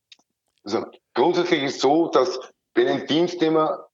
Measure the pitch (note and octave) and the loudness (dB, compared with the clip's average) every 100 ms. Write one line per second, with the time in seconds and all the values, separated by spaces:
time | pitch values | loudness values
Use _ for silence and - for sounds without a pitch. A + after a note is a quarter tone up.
0 | _ - _ _ _ _ - G#2 - - | _ -20 _ _ _ _ -8 -6 -6 -14
1 | _ - D3+ F3 E3+ E3 C#3 - C3+ D#3 | _ -2 0 0 0 0 -2 0 2 2
2 | E3 D3 B2+ - - _ _ - B2 C#3 | 2 2 2 -2 -10 _ _ 0 0 0
3 | - C#3+ F3 - D#3+ D#3+ D#3 - - | -2 0 0 0 0 2 0 -2 -10